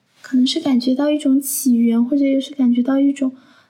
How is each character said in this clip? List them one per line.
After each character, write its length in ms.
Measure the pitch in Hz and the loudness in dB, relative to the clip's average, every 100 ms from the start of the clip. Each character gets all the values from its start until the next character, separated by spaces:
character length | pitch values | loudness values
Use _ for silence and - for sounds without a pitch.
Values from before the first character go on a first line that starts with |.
| _ _ | _ _
可 160 | - 262 | -4 0
能 80 | 254 | 0
是 120 | 330 | 0
感 220 | 302 247 | -2 0
觉 140 | 247 | 0
到 160 | 254 294 | -2 0
一 80 | 302 | 0
种 200 | 294 269 | 0 0
起 360 | 277 - 262 | 0 -4 0
源， 280 | 240 233 226 | 2 2 2
或 140 | 240 285 | 0 0
者 80 | |
又 160 | 277 269 | 0 0
是 140 | 262 | -2
感 180 | 285 247 | -2 0
觉 80 | 240 | 0
到 160 | 247 269 | 0 0
一 140 | 277 | 0
种， 200 | 277 262 - - _ _ | 0 -4 -6 -18 _ _